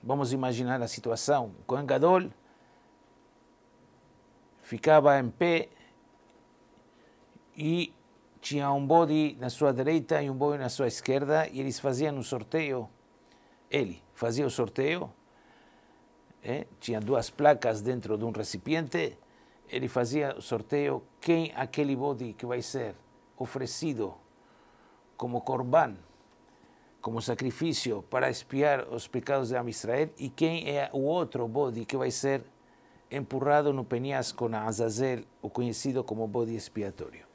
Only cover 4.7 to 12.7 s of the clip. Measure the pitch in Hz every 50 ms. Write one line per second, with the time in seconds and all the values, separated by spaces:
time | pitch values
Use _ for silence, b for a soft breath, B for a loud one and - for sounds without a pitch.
4.7 | 120 110 - 156 156 151 139 147 139 139 127 117 - - 175 170 170 160 - -
5.7 | B B B B B _ _ _ _ _ - - - - - _ _ _ - _
6.7 | _ - _ _ b b b b b b b b _ - _ _ _ 147 151 156
7.7 | 170 175 - - - _ _ _ _ _ _ _ _ - - - 143 143 143 139
8.7 | 139 143 139 135 160 170 170 147 151 156 151 147 - - 127 123 - - 151 143
9.7 | 127 123 131 147 160 160 127 - 160 151 143 139 131 127 143 147 147 143 131 120
10.7 | - - 135 117 - - - - 131 139 143 139 151 160 156 - - 131 135 135
11.7 | - - - 139 127 127 151 151 143 135 113 - 135 120 110 - - 160 156 143